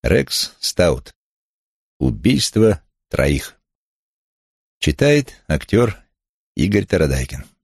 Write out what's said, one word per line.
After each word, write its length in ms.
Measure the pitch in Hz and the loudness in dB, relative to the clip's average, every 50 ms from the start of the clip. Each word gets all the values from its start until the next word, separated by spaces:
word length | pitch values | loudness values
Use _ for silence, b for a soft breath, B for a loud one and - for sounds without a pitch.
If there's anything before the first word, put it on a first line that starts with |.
| - | 2
Рекс 480 | - 92 127 139 - - - - - - _ | 2 2 2 0 -2 -6 -6 -6 -8 -10 _
Стаут. 520 | - - - - 90 85 69 64 - - _ _ _ _ _ _ _ _ _ _ _ _ _ _ _ _ _ _ | -8 -6 -2 0 2 2 0 -2 -6 -16 _ _ _ _ _ _ _ _ _ _ _ _ _ _ _ _ _ _
«Убийство 800 | - 65 58 52 - 113 127 107 - - - 107 110 110 101 - _ _ _ _ _ _ | -2 -2 -2 0 0 0 0 0 -2 -2 0 2 2 2 2 0 _ _ _ _ _ _
троих». 500 | - - 65 71 73 67 - - _ _ _ _ _ _ _ _ _ _ _ _ _ _ _ _ _ _ _ _ _ _ _ _ _ _ | -4 -2 0 0 0 -2 -4 -10 _ _ _ _ _ _ _ _ _ _ _ _ _ _ _ _ _ _ _ _ _ _ _ _ _ _
Читает 640 | - - 73 - 139 143 147 147 139 - - _ _ - | -2 -2 0 2 2 4 4 2 0 -4 -14 _ _ -4
актер 520 | 78 78 - - - 117 123 110 101 - _ _ _ _ _ _ _ _ _ _ _ | -4 -4 -2 0 2 2 2 0 -2 -10 _ _ _ _ _ _ _ _ _ _ _
Игорь 300 | - 78 98 104 104 98 | -2 -2 0 0 -2 0
Тарадайкин. 580 | - - 90 80 69 65 65 64 - - - - - _ _ | 0 0 0 2 0 0 -2 -4 -6 -10 -16 -16 -18 _ _